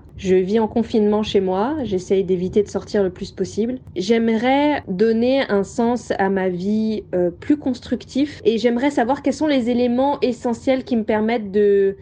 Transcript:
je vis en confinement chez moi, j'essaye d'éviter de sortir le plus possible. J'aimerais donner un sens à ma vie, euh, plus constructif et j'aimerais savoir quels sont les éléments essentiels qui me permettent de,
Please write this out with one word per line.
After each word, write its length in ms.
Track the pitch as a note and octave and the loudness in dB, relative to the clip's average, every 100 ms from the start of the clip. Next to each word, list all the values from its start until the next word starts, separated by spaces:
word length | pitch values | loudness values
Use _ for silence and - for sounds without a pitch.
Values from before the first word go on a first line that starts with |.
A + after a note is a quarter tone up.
| - - | -10 -6
je 200 | F#3 F#3 | 2 2
vis 240 | F#3 A3+ | 2 0
en 100 | G#3+ | 0
confinement 540 | A#3 A3 A3+ G#3 G#3 | 0 0 2 2 2
chez 180 | G#3+ G3+ | 0 0
moi, 340 | F#3 F#3 A#3+ D#4 | 2 0 0 -2
j'essaye 400 | A3 F#3 F3+ F#3+ | -2 -4 0 0
d'éviter 400 | F3+ F3+ F#3 G#3 | 2 0 0 0
de 60 | G3+ | 0
sortir 340 | G3 - G#3+ | -4 -2 -2
le 60 | F#3+ | -2
plus 220 | F3+ F#3+ | -4 -10
possible. 480 | - F#3 G3 A#3 B3+ - - | -8 -6 -4 -4 -6 -10 -4
J'aimerais 840 | F#3+ A3+ A3+ A3+ B3 C#4 D4 C#4+ - | 0 2 2 2 2 2 2 0 -2
donner 540 | F#3 A3+ A3+ B3 C4+ - | 0 2 2 2 2 2
un 160 | G3+ G3 | 0 0
sens 480 | - A#3 B3 - - | -2 0 0 -2 -2
à 100 | G3 | 0
ma 180 | G3 F#3 | 0 0
vie, 560 | F3 G3 G#3+ A3 G#3+ - | -2 -2 0 0 -4 -4
euh, 180 | F3+ F3 | -2 -2
plus 260 | F3 - D4 | -2 -2 0
constructif 840 | C#4 A#3+ - A3 - B3+ C#4+ - - | -2 -6 -4 -6 -4 -2 -2 -2 0
et 120 | A3+ | 2
j'aimerais 340 | A#3+ A#3+ C#4+ | 2 2 0
savoir 300 | C#4+ A3+ C#4 | 0 0 0
quels 120 | C#4+ | -2
sont 140 | C#4 D4+ | 0 0
les 220 | C4+ A3+ | 2 2
éléments 480 | A#3+ B3 A#3+ C#4 C#4+ | 0 2 2 0 0
essentiels 640 | B3 A3 B3 A#3 C4+ C4 B3 | -2 -2 -4 -2 0 -2 0
qui 100 | A#3 | -2
me 80 | |
permettent 480 | G#3+ G#3+ A3 A#3+ G3+ | 0 0 0 -2 -2
de, 460 | G3+ G3+ G3+ G3 G3 | 2 4 4 2 -2